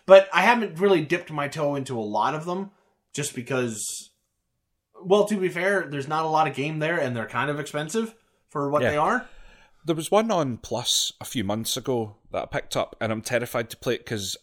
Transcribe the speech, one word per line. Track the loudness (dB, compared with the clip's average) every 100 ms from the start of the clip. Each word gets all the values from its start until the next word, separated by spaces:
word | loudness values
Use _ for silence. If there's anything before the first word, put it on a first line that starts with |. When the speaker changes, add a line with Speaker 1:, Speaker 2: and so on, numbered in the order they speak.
| 10
Speaker 1:
But | 10 10
I | 4
haven't | 4 4 0 0
really | 2 2
dipped | 2 -2 -4
my | -6 -6
toe | -2 -2 -2
into | -4 -6
a |
lot | -4 0 0
of | -2 -4
them | -6 -8 -14 _ _ _
just | -8 -8 -8
because, | -4 -2 -2 -4 -10 -10 -14 _ _ _ _ _ _ _ _ -14
well, | 2 4 4
to | 0
be | -2
fair, | 0 0 0 -2
there's | -6 -4
not | -2
a | 2
lot | 2 2
of | 0
game | -4 -2
there | -2 -2
and | -2
they're | -4 -4
kind | -2 -2
of | -4
expensive | -6 -6 -4 -4 -4 -8 _ _ _
for | -6 -2
what | 0
Speaker 2:
Yeah. | 2
Speaker 1:
they | 2
are. | 2 0 -4 -14 -20 -20 -20 _
Speaker 2:
There | -4 -4
was | 2
one | 2 4
on | 2 0 -4
Plus | -4 -4 0 0 0 -6
a | -8
few | -4
months | -2 -2 -4 -4
ago | -2 -2 -2 -8 -8
that | -6
I | -4
picked | -6 -4 -4
up, | -4 -4
and | -4
I'm | -4
terrified | -2 -2 0 -4 -4
to | -6
play | -4 -4
it | -4
'cause | -6 -6 -8